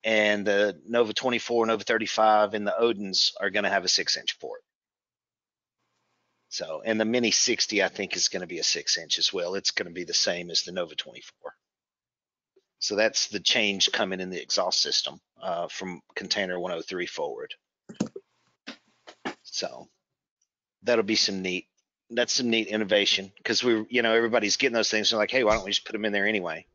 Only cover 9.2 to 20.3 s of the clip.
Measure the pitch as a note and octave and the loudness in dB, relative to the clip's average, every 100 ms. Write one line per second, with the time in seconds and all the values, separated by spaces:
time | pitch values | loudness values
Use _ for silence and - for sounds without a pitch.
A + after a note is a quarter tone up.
9.2 | - F#2+ F2 F#2+ - - F2+ E2+ E2+ - | 0 0 -2 -2 -2 -4 -6 -8 -4 0
10.2 | - F2 F2 D#2+ - F2+ E2+ D#2 - - | 0 -2 -2 -4 -2 -6 -6 -8 -10 -16
11.2 | - _ D2 - _ _ _ _ _ _ | -20 _ -18 -18 _ _ _ _ _ _
12.2 | _ _ _ _ _ _ - G2+ A2 - | _ _ _ _ _ _ -4 2 2 2
13.2 | - G2+ - B2+ G#2+ G2 - - G2+ F#2+ | -2 -2 0 2 2 2 0 0 -2 -2
14.2 | F#2 F2+ - - F#2 - D2 C#2 D2+ C#2+ | -6 -8 -4 -2 0 0 0 -2 -4 -12
15.2 | _ _ F#2 E2+ F2 - F#2+ F2 _ - | _ _ -6 -4 -4 -6 -8 -10 _ -12
16.2 | G2 G#2+ F#2+ F2+ F2+ E2+ - F#2 F2 - | -6 -4 -2 -4 -4 -6 -6 -6 -6 -6
17.2 | D2 - C#2 - _ _ _ - - - | -8 -8 -12 -16 _ _ _ -8 -8 -8
18.2 | _ _ _ _ - - _ _ - - | _ _ _ _ -20 -20 _ _ -20 -14
19.2 | - - - - - B1 - _ _ _ | -14 -12 -10 -8 -8 -10 -20 _ _ _
20.2 | _ | _